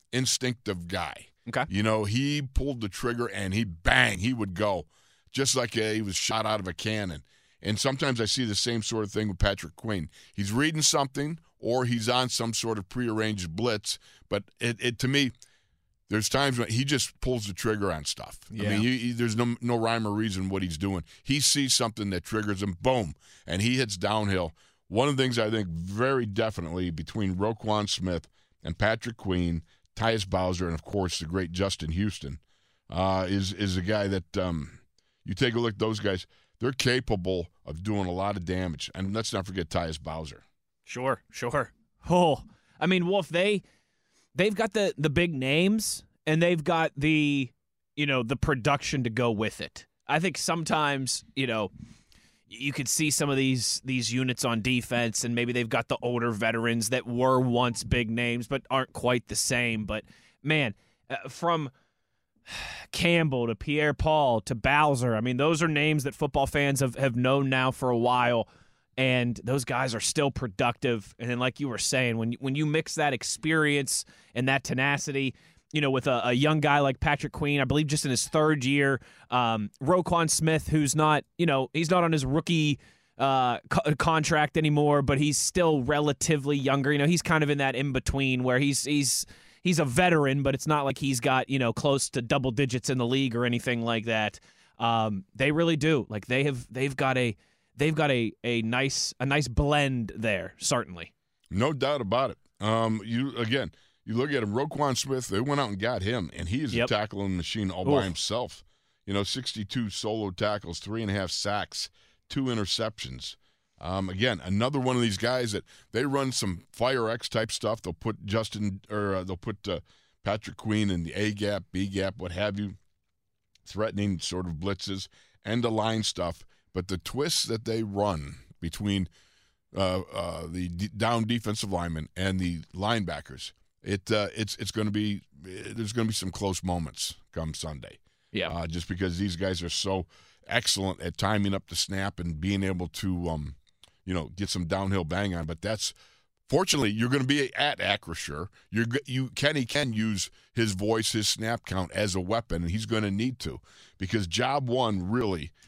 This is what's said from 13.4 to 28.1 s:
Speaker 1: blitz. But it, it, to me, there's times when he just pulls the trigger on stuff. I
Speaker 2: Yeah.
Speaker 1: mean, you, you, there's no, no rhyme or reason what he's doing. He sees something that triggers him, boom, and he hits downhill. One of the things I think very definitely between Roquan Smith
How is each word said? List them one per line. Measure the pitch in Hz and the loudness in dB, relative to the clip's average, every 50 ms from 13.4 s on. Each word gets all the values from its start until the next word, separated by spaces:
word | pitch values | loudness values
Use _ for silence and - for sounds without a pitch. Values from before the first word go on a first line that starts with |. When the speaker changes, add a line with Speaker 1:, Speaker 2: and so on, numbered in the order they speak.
| 90 85 80 | -4 -6 -4
Speaker 1:
blitz. | 95 113 120 110 101 - - - - - - - - - _ | -2 0 0 0 0 -2 -4 -6 -6 -10 -16 -20 -20 -6 _
But | 101 104 - - _ _ | -4 -4 -4 -6 _ _
it, | - 117 120 - | -2 -2 -2 0
it, | 127 123 120 - | -2 -2 -2 0
to | - 131 | 0 2
me, | 139 143 139 123 - _ - - _ _ _ _ _ _ _ _ _ _ _ - | 2 2 2 2 -2 _ -14 -20 _ _ _ _ _ _ _ _ _ _ _ -2
there's | 104 107 104 - | -2 0 0 2
times | - 131 143 139 127 120 | 2 2 2 2 2 0
when | 117 - | 0 0
he | 113 123 139 | 0 0 2
just | 139 147 127 - - - _ | 2 0 0 0 -2 -4 _
pulls | - 131 127 120 104 | -2 -2 -2 -2 -2
the | 101 92 | -6 -6
trigger | - - 117 107 107 101 95 82 | -4 -2 0 0 0 0 0 -2
on | 78 71 | -2 -4
stuff. | - - - - - - - - - | -6 -6 -6 -10 -14 -16 -18 -18 -14
I | 104 | -8
Speaker 2:
Yeah. | 110 101 104 | -4 -2 0
Speaker 1:
mean, | 104 104 110 | 2 2 2
you, | 123 | 2
you, | 127 123 117 123 120 | 2 0 -2 -4 -2
there's | 113 120 117 107 | 0 0 0 2
no, | 113 120 120 117 - | 2 0 0 0 -2
no | 120 120 120 | -2 0 0
rhyme | 117 113 113 117 117 110 | 0 2 0 0 0 0
or | 104 101 | 0 0
reason | 104 110 110 95 92 95 95 | 0 0 -2 -2 -2 -2 -2
what | 95 98 92 | -2 -2 -2
he's | 90 80 76 | -2 -2 -2
doing. | 90 98 95 90 - - - - _ | -2 -2 -2 -4 -6 -8 -14 -12 _
He | - 139 147 | -2 0 2
sees | 127 - - 143 139 127 - | 2 4 4 2 2 2 2
something | - 127 113 107 110 107 101 | 2 2 0 0 -2 -4 -2
that | 95 87 - | -2 -4 -4
triggers | - 110 110 107 104 101 92 101 | -2 -2 -2 0 0 -2 -2 -2
him, | 98 90 87 | -4 -4 0
boom, | - 127 131 123 104 78 - - _ - - - - | 2 2 2 2 0 -2 -6 -12 _ -20 -20 -18 -8
and | - - 92 | -4 -2 0
he | 104 120 127 131 | 0 2 2 2
hits | 135 107 101 | 0 -2 -2
downhill. | 90 98 101 107 110 107 101 98 92 87 82 - _ _ _ _ _ _ | -2 -2 0 0 2 2 2 0 0 0 -2 -6 _ _ _ _ _ _
One | - 87 110 131 147 | -4 0 2 2 4
of | 143 | 4
the | 131 131 | 2 2
things | 127 120 117 | 2 2 2
I | 110 107 | 2 2
think | 113 110 101 90 | 2 0 0 -2
very | 82 82 85 92 98 107 123 135 139 131 120 | -4 -6 -6 -6 -2 0 0 2 2 2 0
definitely | 107 98 104 110 110 104 - 87 78 85 92 92 90 | 0 0 0 0 0 -2 -4 -6 -4 -4 -2 -2 -2
between | 80 78 78 - - 113 104 95 92 | -4 -4 -8 -8 -4 -2 -2 0 0
Roquan | 90 98 110 117 107 - 107 104 107 104 104 | 0 0 0 0 -2 0 0 2 2 2 0
Smith | - - 92 92 | -2 -2 -2 -2